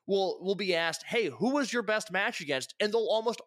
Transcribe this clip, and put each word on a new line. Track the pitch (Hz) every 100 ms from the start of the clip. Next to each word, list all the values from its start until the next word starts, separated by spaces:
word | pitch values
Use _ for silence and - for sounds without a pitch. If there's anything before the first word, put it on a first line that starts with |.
| -
will, | 196 185 -
will | 185
be | 196 190 165
asked, | 165 156
"Hey, | - 233 175
who | 117 233
was | 294 247
your | 240
best | 208 214 -
match | 185 208 -
against?" | 147 131 - -
And | 208
they'll | 226 208
almost | 214 233 -